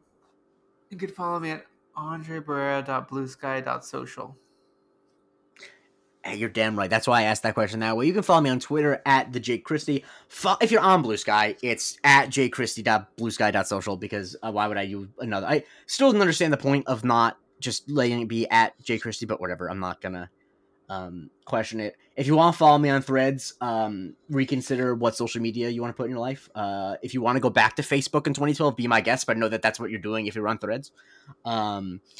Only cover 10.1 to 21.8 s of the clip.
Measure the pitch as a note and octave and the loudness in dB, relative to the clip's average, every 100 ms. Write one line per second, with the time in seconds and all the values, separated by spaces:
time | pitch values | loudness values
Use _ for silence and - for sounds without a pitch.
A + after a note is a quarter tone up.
10.1 | - _ - F#3+ F#3+ A#3+ A3 F#3 F#3 B2 | -20 _ -4 0 2 4 6 8 6 4
11.1 | G#2 - G#2+ G#2+ - B2 A2+ - - C#3+ | -2 2 2 2 0 -4 -4 -6 2 6
12.1 | C#3 B2+ C#3 B2+ - A2+ - A2 G#2+ G2+ | 6 6 2 0 0 -6 -2 2 2 0
13.1 | - A2+ - G#2+ G2 F#2+ G2 G#2 F#2+ G2 | -8 -6 0 2 2 0 -4 -4 -6 -6
14.1 | G#2 F2+ - A2+ G#2 G#2 G2+ G2 G2+ G2 | -8 -8 -10 -6 -2 0 -2 -4 -8 -12
15.1 | - A#2+ G2 G2 D3+ - - - - C#4 | -10 -6 -4 -2 -2 -4 -18 -8 4 4
16.1 | G#3 F#3 D#3+ E3 C#3+ C#3 C#3 - A#2+ B2 | 6 4 4 2 2 2 0 0 -2 2
17.1 | A#2 A2+ - _ - B2+ - - D3 B2 | 4 4 0 _ -10 -6 -6 -4 0 0
18.1 | A#2+ A2+ A2+ A2+ A2+ A2+ - - A2 A2+ | 0 -2 -2 4 4 4 0 -4 -4 -4
19.1 | G2+ G#2+ G#2+ F2+ F2 F2 F#2+ F#2 F2 F#2+ | -8 -6 -6 -6 -6 -8 -6 -8 -8 -10
20.1 | F2+ F2 _ _ _ _ _ - F#2+ F2+ | -10 -12 _ _ _ _ _ -12 -10 -10
21.1 | F2 D2+ _ - A#2 A2 A2+ | -14 -16 _ -6 -4 -4 -6